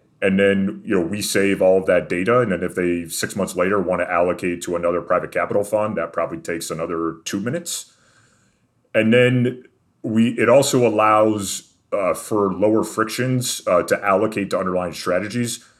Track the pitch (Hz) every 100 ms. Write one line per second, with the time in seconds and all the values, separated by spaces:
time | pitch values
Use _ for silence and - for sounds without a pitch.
0 | _ _ 98 95 98 98 98 - - 98
1 | 82 104 98 104 98 95 92 95 95 90
2 | 76 87 95 123 113 87 90 92 90 87
3 | 85 - 101 101 92 92 92 101 90 90
4 | 87 87 90 87 92 87 - 87 85 87
5 | 82 90 80 90 85 104 101 107 107 92
6 | 85 - 82 80 82 82 - 80 82 85
7 | 82 80 - 101 113 170 170 - - _
8 | _ _ _ _ _ _ _ _ _ 113
9 | 110 123 123 127 123 127 - _ _ _
10 | 123 110 117 120 117 131 139 131 120 107
11 | 107 107 110 107 95 - - _ _ 101
12 | 90 80 - 107 98 90 107 110 107 -
13 | 110 - 127 127 123 - - 87 82 95
14 | 101 95 110 104 95 95 92 90 90 80
15 | 92 87 104 120 120 - - _